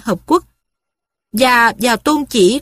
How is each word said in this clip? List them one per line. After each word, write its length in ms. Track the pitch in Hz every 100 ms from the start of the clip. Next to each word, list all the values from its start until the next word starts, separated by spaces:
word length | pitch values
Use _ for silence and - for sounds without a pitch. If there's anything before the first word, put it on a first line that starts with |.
Hợp 160 | 220 180 -
Quốc 200 | 339 - _ _ _ _ _ _ _ _
và 420 | 214 254 247 233 220
vào 180 | 240 226
tôn 280 | - 302 285
chỉ 340 | 240 185 254